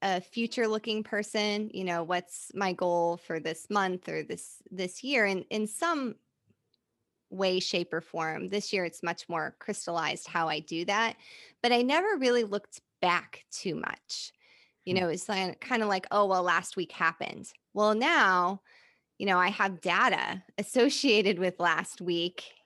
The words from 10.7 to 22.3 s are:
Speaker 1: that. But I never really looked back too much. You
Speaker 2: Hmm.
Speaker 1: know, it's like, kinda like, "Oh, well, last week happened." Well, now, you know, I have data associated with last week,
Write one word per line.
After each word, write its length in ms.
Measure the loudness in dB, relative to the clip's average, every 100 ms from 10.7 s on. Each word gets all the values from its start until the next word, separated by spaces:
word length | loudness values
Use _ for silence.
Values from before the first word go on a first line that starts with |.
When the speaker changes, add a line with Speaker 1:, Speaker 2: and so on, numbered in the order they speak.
| -4
Speaker 1:
that. 320 | 0 0 0 -4 -16 -20 -20 _
But 100 | 2
I 100 | 4
never 340 | 4 4 2 2
really 280 | 4 2
looked 360 | 2 -2 -6 -16 _ _
back 440 | 2 2 -2 -14 _
too 240 | -8 -6
much. 580 | -4 -6 -8 _ -12 -12 -16 _ _ _ _
You 100 | -2
Speaker 2:
Hmm. 60 | 0
Speaker 1:
know, 80 | 2
it's 200 | -2 -2
like, 320 | -2 -2 -6
kinda 260 | -4 0 2
like, 200 | 0 2
"Oh, 160 | 2 4
well, 160 | 4
last 340 | 4 2 0 -6
week 160 | -6
happened." 600 | 0 0 0 -8 -10 -16 -20 _
Well, 220 | 2 2
now, 680 | 4 4 4 6 6 2 -2 -10 _ _ _ _ _
you 80 | 2
know, 120 | 4
I 100 | 4
have 320 | 2 -2 -2
data 640 | 0 2 4 2 -2 -6 -10 -8
associated 800 | -2 4 4 4 4 4 4 2
with 200 | 0 2
last 420 | 2 2 -2 -8
week, 520 | -4 -2 -2